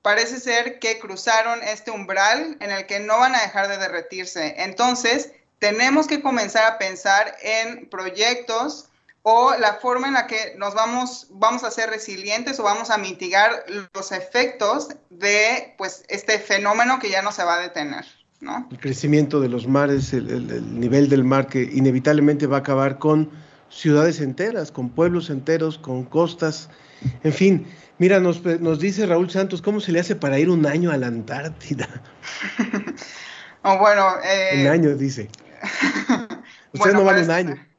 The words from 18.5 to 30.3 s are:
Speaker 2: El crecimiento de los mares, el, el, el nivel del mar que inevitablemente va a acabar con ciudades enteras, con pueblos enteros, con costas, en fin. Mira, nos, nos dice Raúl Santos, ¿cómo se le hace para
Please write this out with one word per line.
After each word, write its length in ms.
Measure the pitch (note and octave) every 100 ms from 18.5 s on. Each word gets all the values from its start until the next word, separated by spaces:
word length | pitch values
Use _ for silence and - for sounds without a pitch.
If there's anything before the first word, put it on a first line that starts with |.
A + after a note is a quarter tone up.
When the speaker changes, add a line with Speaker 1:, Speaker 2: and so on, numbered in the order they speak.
| - B3+
Speaker 2:
El 100 | B2+
crecimiento 580 | C#3 C3 D3 D3+ C#3+ D3
de 80 | C3
los 220 | A#2+ A2+
mares, 420 | C3+ C#3+ C#3 C3
el, 180 | B2+ A2+
el, 220 | A#2+ A#2
el 280 | A#2 A2 A#2
nivel 260 | A#2+ C#3 C#3
del 160 | C3+
mar 240 | B2+ C3+ C3
que 160 | C3+
inevitablemente 840 | B2 C#3 C3+ B2+ C#3 D3+ D3 D3 D3
va 120 | C#3
a 20 |
acabar 400 | C3+ C3+ C#3 C3+
con 320 | D3+ D3+ D#3 - - - _
ciudades 500 | - D#3+ D3 E3 D3
enteras, 500 | C#3 B2 G#3 A3+ D3+
con 200 | - B2
pueblos 400 | C#3 F3 F3 E3+
enteros, 480 | C#3 C#3 E3 D#3+ -
con 260 | - B2+
costas, 640 | B2 D#3 E3+ E3+ D#3+ D#3 - - - - C3 -
en 80 | D#3
fin. 420 | C#3+ F#3+ F#3 - - - _
Mira, 200 | F3+ G3
nos, 240 | F3+ E3+
nos 360 | F3 E3 E3 D#3
dice 260 | G3 F#3+ G#3
Raúl 240 | E3+ F3+
Santos, 320 | F#3+ G3 F#3
¿cómo 180 | G#3 G#3
se 120 | G3
le 80 | E3+
hace 160 | F3+ G#3+
para 240 | C#3+